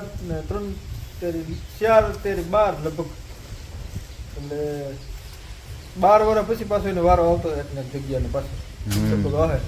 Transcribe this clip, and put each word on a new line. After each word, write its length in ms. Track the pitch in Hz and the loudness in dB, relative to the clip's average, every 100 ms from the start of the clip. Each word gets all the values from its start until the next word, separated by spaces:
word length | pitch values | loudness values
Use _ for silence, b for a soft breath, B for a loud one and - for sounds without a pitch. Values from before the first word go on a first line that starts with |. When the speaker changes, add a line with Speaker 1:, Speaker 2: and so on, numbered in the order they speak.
| 185 - | -2 -10
Speaker 1:
ને 180 | 175 160 | -6 -6
ત્રણ 300 | 151 202 202 190 - - - - | -4 -4 -4 -8 -10 -10 -10 -6
તેરી, 220 | 175 165 160 170 - - | -4 -4 -6 -8 -10 -2
ચાર 300 | 214 220 208 | 6 8 6
તેરી 300 | 196 202 185 | 0 -2 -2
બાર 320 | 170 208 208 147 156 | 0 4 4 2 -4
લગભગ. 200 | 151 165 - - - - - - - - - - - - 151 | -4 -6 -8 -14 -16 -14 -12 -12 -12 -10 -10 -10 -14 -12 -10
એટલે 420 | 143 147 147 147 139 131 - - - - - - - - - 185 | -8 -4 -4 -4 -6 -10 -12 -12 -12 -16 -14 -16 -14 -14 -12 2
બાર 240 | 190 214 | 8 8
વર્ષ 260 | 220 214 196 | 8 4 2
પછી 180 | 226 202 | -2 0
પાછો 220 | 208 196 | 0 0
એનો 160 | 180 | 2
વારો 260 | 170 175 170 | 6 6 6
આવતો 200 | 170 170 | 4 0
હોય 100 | 147 | -4
એટલે 240 | 143 135 | -4 -8
જગ્યાનો 440 | 127 139 135 131 123 | -6 -6 -4 -2 -2
પાછો. 160 | 139 - - - - 104 | -2 -4 -8 -10 -8 -2
Speaker 2:
હમ. 220 | 104 107 | 2 2
Speaker 1:
લગભગ 220 | 104 101 143 | 2 2 4
હવે. 240 | 160 131 | 4 2